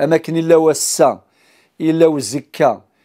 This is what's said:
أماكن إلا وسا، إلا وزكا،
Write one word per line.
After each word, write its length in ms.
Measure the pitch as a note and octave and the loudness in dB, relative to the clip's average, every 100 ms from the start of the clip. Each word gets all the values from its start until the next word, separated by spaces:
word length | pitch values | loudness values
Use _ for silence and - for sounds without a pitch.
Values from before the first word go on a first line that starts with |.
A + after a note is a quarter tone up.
أماكن 360 | C#3+ D#3+ D#3+ E3 | -2 -2 -2 -4
إلا 200 | E3 E3 | 2 4
وسا، 640 | D#3+ C#3+ - - C#3+ G2 _ _ _ _ _ - | 2 0 -2 0 0 0 _ _ _ _ _ -6
إلا 260 | D#3+ E3 E3 | -2 2 2
وزكا، 760 | D3 A2+ C3+ - - C#3 G2+ _ _ | 0 -6 -8 -8 -2 -2 -2 _ _